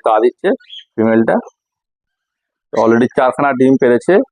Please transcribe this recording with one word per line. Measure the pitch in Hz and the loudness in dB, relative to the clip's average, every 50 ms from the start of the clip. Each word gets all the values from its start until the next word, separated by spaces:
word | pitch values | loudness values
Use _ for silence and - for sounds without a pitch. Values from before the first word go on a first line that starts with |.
| - | 0
তা | 113 110 110 | 0 0 0
দিচ্ছে | 110 - - _ - 185 262 - _ _ - - - _ - | 0 -2 -2 _ -4 -4 -4 -4 _ _ -20 -20 -20 _ -6
ফিমেলটা। | - 110 113 113 113 113 113 175 233 - - _ _ _ _ _ _ _ _ _ _ _ _ _ _ _ _ _ _ _ _ _ _ _ _ - | -4 -2 0 0 0 0 0 -2 -4 -4 -8 _ _ _ _ _ _ _ _ _ _ _ _ _ _ _ _ _ _ _ _ _ _ _ _ -4
তো | - 113 | -2 0
already | 113 117 117 127 117 - | 2 2 2 0 -2 -2
চারখানা | - 135 127 - - 143 143 135 | 0 -2 -2 0 0 -2 -2 0
ডিম | 123 135 131 135 131 | 0 2 2 2 2
পেড়েছে। | 139 123 120 117 - - 180 208 269 _ | 2 2 0 0 0 0 0 0 0 _